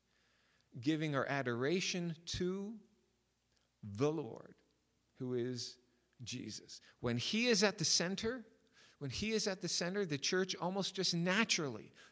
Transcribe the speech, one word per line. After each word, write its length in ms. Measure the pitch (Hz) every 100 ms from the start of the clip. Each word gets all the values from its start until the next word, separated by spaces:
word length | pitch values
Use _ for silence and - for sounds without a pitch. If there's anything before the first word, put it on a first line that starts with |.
| _ _ _ _ _ _ _ 131
giving 340 | 123 156 156
our 120 | 139 -
adoration 920 | 139 127 117 135 185 180 185 170 160
to 500 | - - 180 190 202 226 - _ _ _ _ _ _ _ _ _
the 280 | 107 101 147
Lord, 440 | 160 123 - - - _ _ _ _ _ _
who 160 | 131
is 420 | 123 123 123 - - _ _ _ _
Jesus. 580 | 113 123 107 - - - - _
When 180 | 123 120
he 300 | - 214 247
is 140 | 208
at 140 | 214 196
the 80 |
center, 640 | 156 - 175 196 226 254 214 - _ - - _
when 120 | 143
he 220 | 113 208
is 140 | 220 208
at 140 | 185
the 80 | 170
center, 380 | - 175 196 185
the 100 | 139
church 400 | - 185 190 190
almost 380 | 170 196 180
just 180 | - 175
naturally 800 | 170 175 196 226 - 147 107 - - -